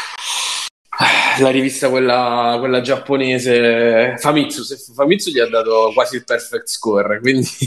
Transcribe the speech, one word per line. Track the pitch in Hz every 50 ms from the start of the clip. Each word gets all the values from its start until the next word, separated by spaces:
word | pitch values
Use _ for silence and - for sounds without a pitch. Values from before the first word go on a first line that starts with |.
| - - - - - - - - - - - - - - - _ _ _ - -
ah, | 131 - - - - - - 135
la | 135 131
rivista | 131 135 131 135 - - 139 127
quella, | 127 131 131 123 123 123 123 120 120 120 120 120 120 117
quella | 131 131 127 123
giapponese, | 120 135 135 131 - - 139 135 131 131 127 120 120 127 120 120 117 117 113 117 117 117 113 113 120 127 123
Famitsu, | - - 147 151 151 139 - - 127
se-, | 113 - 139 - - - 117
Famitsu | 135 139 156 202 202 - 180
gli | 143 123
ha | 117
dato | 113 117 113 110 113 113 110 110 110
quasi | 107 127 120 123 127
il | 120 -
perfect | - 120 117 - - 120 113 - -
score, | - - - 113 101 101 101 101 104 107
quindi | 120 131 135 127 120 - - - 135